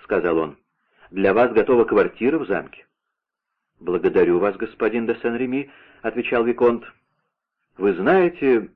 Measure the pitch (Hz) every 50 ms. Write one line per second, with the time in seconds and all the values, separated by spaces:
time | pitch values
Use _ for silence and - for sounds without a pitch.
0 | - - 104 95 80 87 82 82 80 76 73 - _ _ _ _ _ _ _ _
1 | _ _ - 95 95 98 95 110 123 123 113 110 104 - 127 120 113 - 110 104
2 | 90 87 - - 110 127 151 160 139 92 98 82 71 67 - - - _ _ _
3 | _ _ _ _ _ _ _ _ _ _ _ _ _ _ _ _ - 87 87 87
4 | 82 95 78 95 90 87 87 87 95 101 98 - 113 110 - - 120 107 107 117
5 | 113 113 117 117 - 120 117 120 131 123 127 135 139 135 - - - _ _ _
6 | - 113 - 120 120 - 135 120 113 120 117 - 123 120 120 117 - - - _
7 | _ _ _ _ _ _ _ _ _ _ _ _ _ _ _ - 92 101 92 82
8 | 95 127 175 190 180 175 170 - 147 135 123 113 101 - -